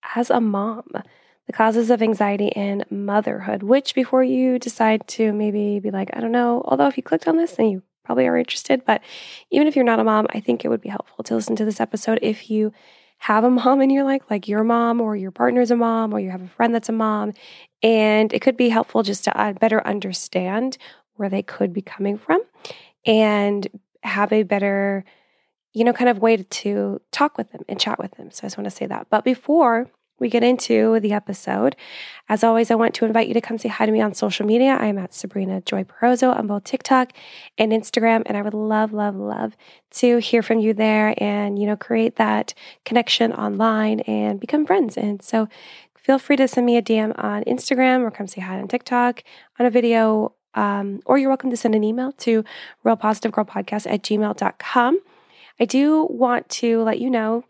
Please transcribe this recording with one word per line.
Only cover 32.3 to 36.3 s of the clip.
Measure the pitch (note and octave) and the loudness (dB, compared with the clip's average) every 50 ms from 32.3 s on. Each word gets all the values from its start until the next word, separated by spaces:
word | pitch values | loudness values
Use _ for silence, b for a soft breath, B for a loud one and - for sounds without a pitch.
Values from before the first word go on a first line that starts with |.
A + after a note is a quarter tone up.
| G#3+ A3 A#3 | 0 2 4
always, | A#3 A3+ A3+ A#3 A3 | 4 4 4 4 2
I | A3+ | 2
want | A3 A3+ A3+ - | 2 2 0 0
to | - - | 0 -2
invite | A3 A3 A3+ A3 - | 0 2 2 0 2
you | - | 0
to | A#3 | -2
come | A3+ - A3+ A3 | -2 -2 -8 -6
say | - A#3 | -6 -6
hi | G#3 - A3+ | -2 0 0
to | G#3+ | 2
me | A3 A3 | 2 2
on | A3 G#3+ G3+ | 2 0 0
social | - - G#3 F#3 - G3+ G#3 | -2 -4 -4 -2 -2 0 2
media. | A3 A#3+ B3+ C4+ C4+ - | 4 4 4 4 4 2
I | - G#3+ | 0 -2
am | G#3 G3 | -2 -2
at | F#3 F3+ - | -6 -8 -10
Sabrina | - - G3 - G#3 F#3+ F#3 F#3+ F#3+ | -10 -10 -8 -6 -6 -4 -4 -4 -6
Joy | F3+ - - G3 F#3+ | -6 -4 -4 -4 -6
Perozo | - - - - A#3+ B3+ A#3+ - B3+ | -6 -6 0 2 2 4 4 4 2